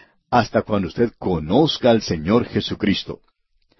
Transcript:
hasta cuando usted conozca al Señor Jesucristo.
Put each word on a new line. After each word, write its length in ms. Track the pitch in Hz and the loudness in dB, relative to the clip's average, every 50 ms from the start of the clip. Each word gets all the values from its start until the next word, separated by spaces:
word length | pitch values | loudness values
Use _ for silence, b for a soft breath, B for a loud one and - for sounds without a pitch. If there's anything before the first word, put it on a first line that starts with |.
| b b b b _ _ | b b b b _ _
hasta 320 | - 123 117 - - 113 - | 0 0 0 2 0 -2 -2
cuando 260 | - 110 98 92 80 | 0 -2 -2 -2 -4
usted 240 | - - 117 117 - _ | -2 -2 -2 -2 -2 _
conozca 720 | - 95 90 78 76 78 95 135 165 147 - - - 120 | -4 -2 -2 -2 -2 0 2 2 2 2 0 0 2 4
al 120 | 117 110 - | 4 4 2
Señor 440 | - 92 78 76 87 110 123 113 | -2 -4 -4 0 2 2 2 2
Jesucristo. 720 | - - 110 - - - - - 101 92 - - - - - _ _ _ _ _ _ _ _ _ _ b b | 0 -2 -4 -4 -4 -4 -2 0 0 0 0 -4 -8 -14 -14 _ _ _ _ _ _ _ _ _ _ b b